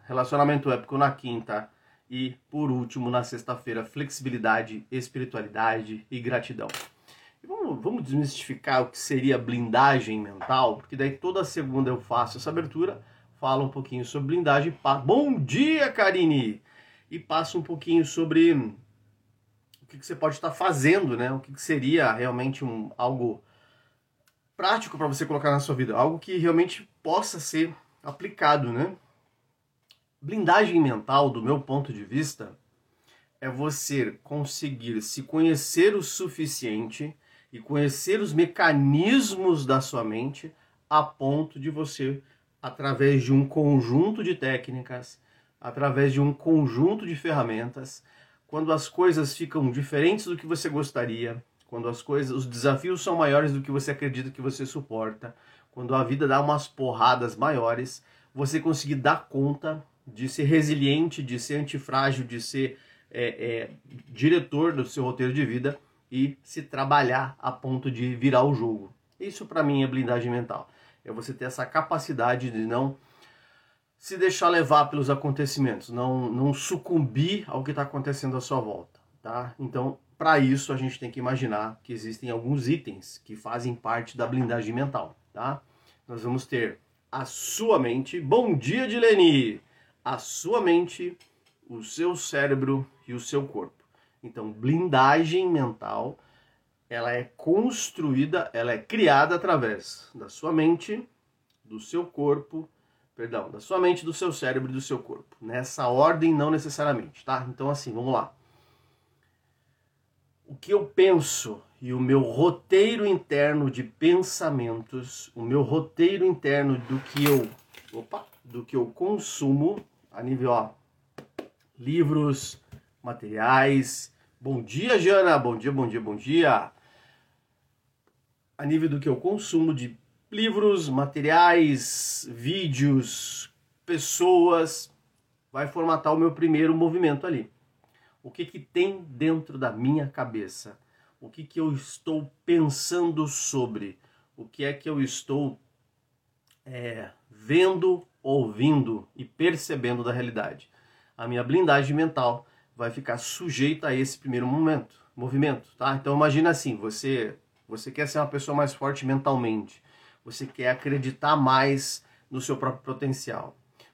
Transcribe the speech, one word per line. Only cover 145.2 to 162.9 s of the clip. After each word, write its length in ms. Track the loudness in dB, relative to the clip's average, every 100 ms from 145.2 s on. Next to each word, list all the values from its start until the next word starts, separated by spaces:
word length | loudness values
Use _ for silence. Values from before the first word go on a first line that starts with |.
| -4 -2 -2 -6 _ _ _ _ _ _ _ _ _ _ -16
é, 420 | -10 -10 -10 -14 -20 _
vendo, 760 | -14 0 4 4 4 2 0 -4 _
ouvindo 880 | -2 0 0 2 4 4 2 -4 -10 -16
e 80 |
percebendo 800 | -14 0 0 0 -4 -4 -2 -2
da 80 | -2
realidade? 580 | -4 -4 -6 -8 -10 _ _ _ _ _ -12
A 80 | -6
minha 160 | -4
blindagem 520 | 2 4 4 4 2
mental 520 | 0 0 0 0 -2 -8 _ _ -10
vai 120 | -8
ficar 300 | -6 -8 -6
sujeita 720 | -8 -8 -6 0 0 0 -2
a 60 |
esse 220 | -2 -2 -6
primeiro 300 | -6 -2 0
momento, 480 | 2 2 0 -4 _ _ -10
movimento, 520 | -2 2 2 0 -8 -6
tá? 200 | -2 -2
Então 180 | 0
imagina 360 | 4 4 6 4
assim, 260 | 2 -2 -4
você, 600 | -6 -4 -2 -2 -4 -8 _ _ _
você 240 | -14 -10
quer 160 | -6 -4
ser 120 | -2
uma 100 | -2
pessoa 280 | -4 -2 0
mais 160 | 0
forte 320 | -2 -6 -4
mentalmente, 800 | -2 0 0 0 0 -2 -6 -14 _ _ _ _
você 220 | -18 -14 -12
quer 240 | -2 -2
acreditar 640 | 0 -2 -2 -2 -2 0 2
mais 680 | 4 4 4 0 -4 -10 -14 _ _
no 100 | -8
seu 160 | -6 -4
próprio 260 | -4 -6
potencial, 720 | -10